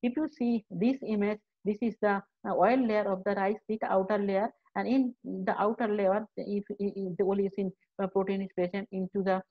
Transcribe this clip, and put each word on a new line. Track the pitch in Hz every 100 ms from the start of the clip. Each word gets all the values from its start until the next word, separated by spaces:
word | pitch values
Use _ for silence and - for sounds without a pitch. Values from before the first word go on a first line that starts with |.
If | 240 247
you | 311
see | - 240 233 -
this | 180 220 269 -
image, | 214 202 214 _ _
this | - 208
is | 233 -
the, | 208 196 - _ -
uh, | 185
oil | 185 262 247
layer | 214 202
of | 190
the | 190 202
rice | 196 208 _
seed, | 220
outer | - 190 190 208
layer, | 202 190 214 - _ -
and | 202
in | 262 254 240
the | - 190 190 -
outer | 202 226 233
layer, | 208 196 196 214 -
if, | 190 202 202 202
if | 202 196 190 175
the |
oleosin, | 190 196 196 190 190 175 _ _
uh, | 196
protein | 196 190 196
is | 190 -
present | 180 196 202
into | 190 185 202
the | 190 190 -